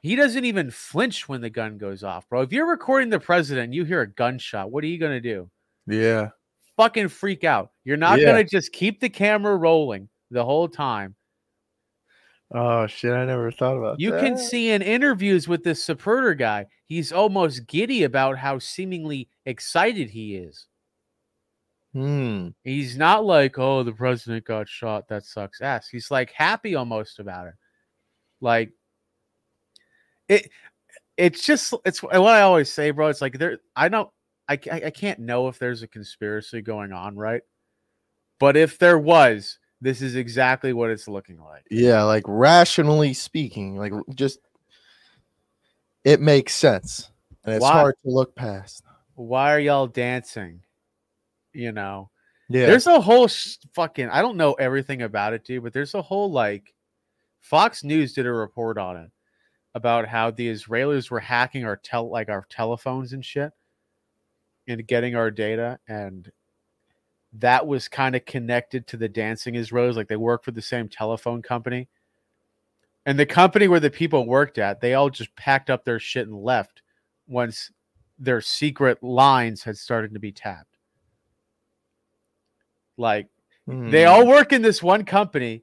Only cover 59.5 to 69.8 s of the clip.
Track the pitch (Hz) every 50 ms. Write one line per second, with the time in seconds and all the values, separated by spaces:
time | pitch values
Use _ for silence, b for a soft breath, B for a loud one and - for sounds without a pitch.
59.5 | _ _ _ _ _ 123 117 120 117 117 110 110 117 113 113 117 113 113 120 117
60.5 | 113 107 - 107 113 117 131 143 147 135 123 - 123 113 - - 123 120 123 127
61.5 | - 135 123 110 101 - _ - - 120 117 117 - 117 107 104 104 98 95 _
62.5 | - - 117 113 117 117 - 135 127 131 131 123 131 135 131 - - 143 143 151
63.5 | _ _ _ _ _ _ _ _ _ _ _ _ _ _ _ _ _ _ _ _
64.5 | _ _ _ - 120 113 113 110 127 120 120 123 120 117 113 113 107 107 110 104
65.5 | 110 113 117 120 127 - _ - 110 104 101 98 95 95 87 98 _ _ _ _
66.5 | _ _ _ _ _ _ _ _ _ _ _ _ _ _ _ _ - 110 113 123
67.5 | 123 131 - 151 143 131 - - - - 135 131 127 127 _ - - 135 117 117
68.5 | 120 120 120 _ - 127 120 - - 113 113 110 101 113 107 107 110 110 - 123
69.5 | 117 120 113 107 117 123